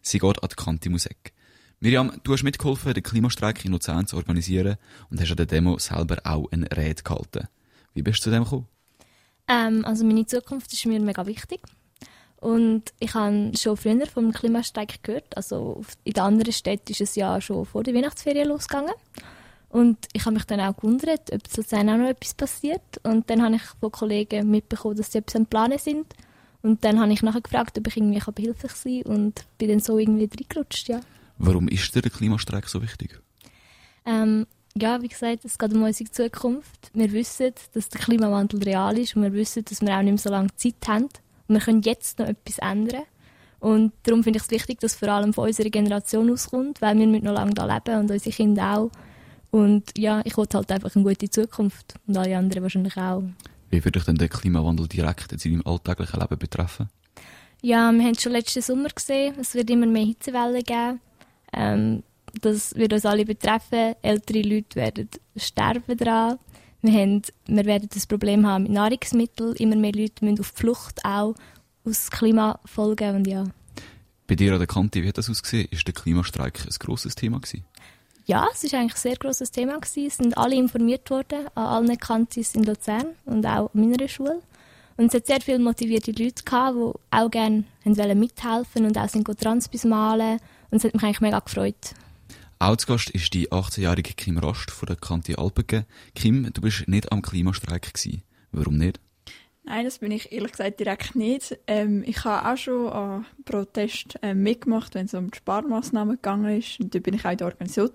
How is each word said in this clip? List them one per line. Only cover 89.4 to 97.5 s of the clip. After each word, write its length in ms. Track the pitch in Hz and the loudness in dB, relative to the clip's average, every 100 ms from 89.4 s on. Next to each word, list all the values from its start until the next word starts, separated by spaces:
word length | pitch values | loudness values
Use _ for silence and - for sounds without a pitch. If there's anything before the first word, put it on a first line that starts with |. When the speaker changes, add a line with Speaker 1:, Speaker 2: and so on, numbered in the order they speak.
| 220 240 240 233 | 0 0 -2 0
Speaker 2:
malen. 560 | 233 220 214 220 220 226 - - - | 2 4 2 2 0 -2 -6 -20 -2
Und 60 | 214 | 0
es 60 | |
hat 100 | 220 | 2
mich 80 | 214 | 2
eigentlich 180 | 214 208 | 0 2
mega 180 | 214 202 | 2 0
gefreut. 540 | - 196 196 - - - - - - - - _ | -4 -2 -2 -4 -14 -16 -20 -20 -20 -20 -20 _
Speaker 1:
Auch 200 | 92 113 | 2 2
zu 100 | - | 2
Gast 240 | 117 - | 0 0
ist 200 | 92 80 | -2 0
die 160 | 90 - | 0 0
achtzehnjährige 600 | 92 92 - 90 85 85 | 0 -2 -2 2 2 0
Kim 260 | - - 85 | -6 -2 -2
Rast 320 | 76 - - | -2 -4 -8
von 160 | - - | -10 -8
der 80 | |
Kante 420 | 85 - 85 85 - | -8 -4 -6 -4 -2
Alpengge. 480 | 92 - - 110 110 - - | 0 -2 0 -2 -2 -14 -20
Kim, 360 | - 113 135 120 | 0 2 2 0
du 100 | - | -2
bist 260 | 110 101 - | -2 -2 0
nicht 240 | 98 - | 0 0
am 100 | 104 | -4
Klimastreik 720 | - 90 87 | -2 0 0